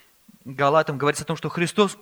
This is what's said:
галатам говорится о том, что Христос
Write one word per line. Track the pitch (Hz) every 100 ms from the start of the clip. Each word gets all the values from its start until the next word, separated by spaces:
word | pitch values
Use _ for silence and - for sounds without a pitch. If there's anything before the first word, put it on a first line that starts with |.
| _ _ _ - -
галатам | 135 139 156 156 139
говорится | 143 147
о | 151
том, | 160
что | 156
Христос | 170 170 - 196 -